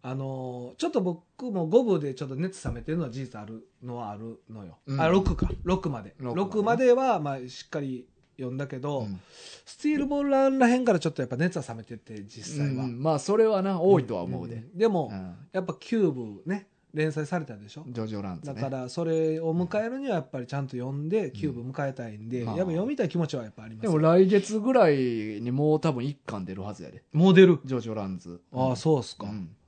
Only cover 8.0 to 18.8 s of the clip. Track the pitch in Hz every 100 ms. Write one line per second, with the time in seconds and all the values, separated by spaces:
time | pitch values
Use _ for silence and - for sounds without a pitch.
8 | - _ _ - 127 131 139 135 143 143
9 | 107 92 _ - - - - - 302 302
10 | 285 285 285 269 269 269 240 247 247 180
11 | - - 123 123 175 175 127 113 107 113
12 | - 107 101 - 92 151 143 131 131 120
13 | 151 151 - 214 220 202 196 185 180 185
14 | 117 101 87 90 87 117 117 175 226 185
15 | 123 98 92 90 139 190 185 - - 226
16 | 185 131 110 101 - 104 - _ _ 151
17 | 156 151 147 180 143 107 104 147 151 117
18 | 110 104 98 87 143 131 135 131